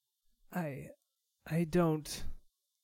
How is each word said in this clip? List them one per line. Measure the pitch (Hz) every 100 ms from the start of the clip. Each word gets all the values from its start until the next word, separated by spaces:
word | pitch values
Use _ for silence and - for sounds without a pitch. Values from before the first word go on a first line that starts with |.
| _ _ _ _ -
I, | 180 156 135 - - _ _ _ _ -
I | 160
don't. | 165 175 170 156 147 - - - - _ _ _